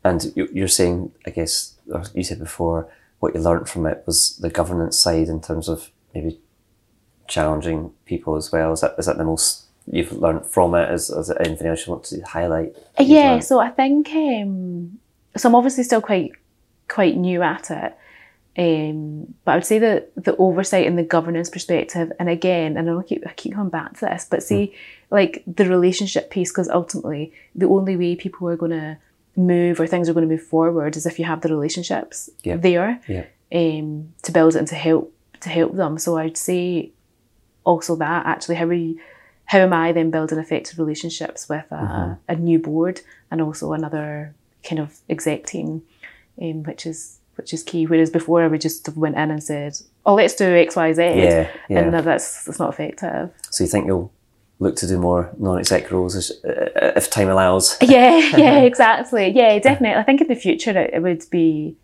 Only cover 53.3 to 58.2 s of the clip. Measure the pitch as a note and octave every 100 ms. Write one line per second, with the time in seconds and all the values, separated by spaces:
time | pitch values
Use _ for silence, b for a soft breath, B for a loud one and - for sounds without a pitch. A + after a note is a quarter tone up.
53.3 | _ - - F2+ G#2 F2+ F#2 F#2 _ _
54.3 | _ _ _ G2 - F2+ F#2 F2 F2 F2
55.3 | - G2 F2+ F2+ F2+ - F#2 F2+ F#2+ -
56.3 | - - - - - - G2+ - A2 G2
57.3 | F#2+ F#2 F#2+ - - B3+ C4 B3 E4